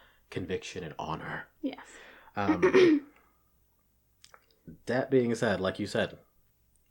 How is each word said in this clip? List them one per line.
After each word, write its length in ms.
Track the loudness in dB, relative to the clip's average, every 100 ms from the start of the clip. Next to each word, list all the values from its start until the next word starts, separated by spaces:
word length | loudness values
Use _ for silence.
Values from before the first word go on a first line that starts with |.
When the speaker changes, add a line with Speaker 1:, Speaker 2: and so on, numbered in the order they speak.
| -20 _ _
Speaker 1:
conviction 560 | -10 -6 -6 -8 -10
and 100 | -12 -10
honor. 480 | -8 -8 -8 -12 -12 _
Speaker 2:
Yes. 160 | -10 -10 -18 -20 -20 -20 -12 -4
Speaker 1:
Um, 680 | 0 2 6 8 8 6 0 _ _ _ _ _ _ _ _
<clears throat> 1000 | _ _ _ -20 -20 _ _ -20 -16 -4
that 240 | -2 2
being 240 | 2 2
said, 260 | 0 0 0
like 180 | -2 -2
you 60 | -4
said, 280 | -2 -2 -6 _ _ _ _ _ _ _